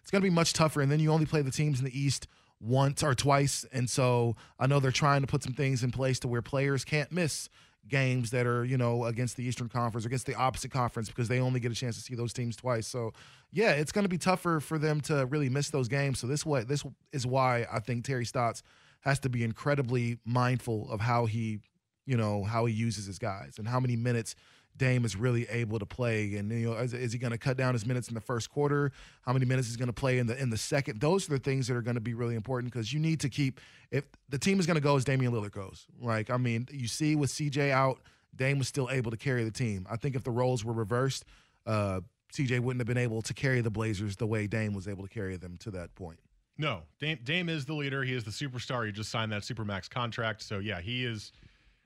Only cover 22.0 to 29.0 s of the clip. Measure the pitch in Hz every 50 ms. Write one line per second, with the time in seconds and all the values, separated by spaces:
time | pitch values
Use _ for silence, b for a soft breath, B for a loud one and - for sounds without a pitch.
22 | _ 139 127 117 110 104 104 104 95 107 117 113 117 120 110 107 117 117 104 104
23 | 101 98 95 - 120 104 95 98 - 69 - - 107 113 123 127 131 123 120 113
24 | 117 123 120 117 107 - - b b b b b b b - - 135 131 127 123
25 | 120 110 92 95 120 127 120 117 120 - 113 117 120 101 110 110 101 - - -
26 | 123 117 110 107 104 101 104 101 101 104 117 117 113 117 113 107 127 123 117 120
27 | 127 113 117 120 131 120 117 113 - 139 127 131 131 127 123 113 101 117 127 123
28 | - - 117 110 - - 123 113 - - - 147 147 143 147 143 143 139 B B